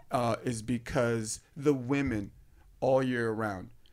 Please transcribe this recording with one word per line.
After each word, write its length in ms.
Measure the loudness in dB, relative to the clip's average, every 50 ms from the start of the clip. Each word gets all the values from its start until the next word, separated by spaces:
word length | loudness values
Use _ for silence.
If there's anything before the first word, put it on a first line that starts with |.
| -8 -4
uh, 240 | -2 0 0 0 0 -2 -2
is 180 | -4 -4 -4
because 760 | -4 -4 -4 -4 -4 -2 0 2 2 2 2 0 -2 -4 -8 -10 -12 _ _ 0
the 160 | 2 2 2
women 560 | 2 0 0 0 0 2 0 0 -2 -4 -6 -10 -16 -20 -20 -20 -20 -20 -20 -8 -2
all 200 | 2 4 4 4
year 300 | 4 2 0 0 0 0
round 380 | 0 -2 -2 -2 -4 -6 -8 -12 -16 -20 -20 -20